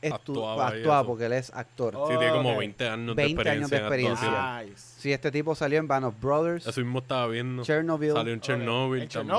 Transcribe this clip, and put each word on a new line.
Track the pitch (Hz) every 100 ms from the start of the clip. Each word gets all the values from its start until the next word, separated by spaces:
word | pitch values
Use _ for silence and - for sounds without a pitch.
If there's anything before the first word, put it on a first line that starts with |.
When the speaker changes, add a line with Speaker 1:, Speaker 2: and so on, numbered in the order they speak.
Speaker 1:
Ah. | 156
Speaker 2:
estu-, |
Speaker 3:
Actuaba | 120 - 139 110 110 127
y | 110
Speaker 2:
actuaba, | 117 147
Speaker 3:
eso. | 123
Speaker 2:
porque | 117
él | 117
es | 127 127
actor. | - 120 - 120 120
Speaker 1:
Oh, | 147
Speaker 3:
Sí, | 160
tiene | 160
como | - 127
Speaker 1:
ok. | 110
Speaker 3:
veinte | 104 104 120
años | 110 117 117
Speaker 2:
Veinte | 147 156
Speaker 3:
de | 113
Speaker 2:
años | 147 143
de | 139
Speaker 3:
experiencia | 107 135 123 120 117
en |
Speaker 2:
experiencia. | 131 131 120
Speaker 3:
actuación. | 107
Speaker 1:
Nice. | 101 - -
Speaker 2:
Sí, | 139
este | 139 151
tipo | 143 151
salió | 156 147 151
en | 156
Band | 135
of | 131 107
Brothers. | 123 143 165 170 139
Speaker 3:
Eso | 117
mismo | 123 127
estaba | 127 135 120
viendo. | 113 123 127
Speaker 2:
Chernobyl. | 120 151 165 160 151
Speaker 3:
Salió | 147 113
en | 117
Speaker 1:
Ok. |
Speaker 3:
Chernobyl | - 127 117 120 131 127
Speaker 1:
¿En | 120
Speaker 3:
también. | 123 110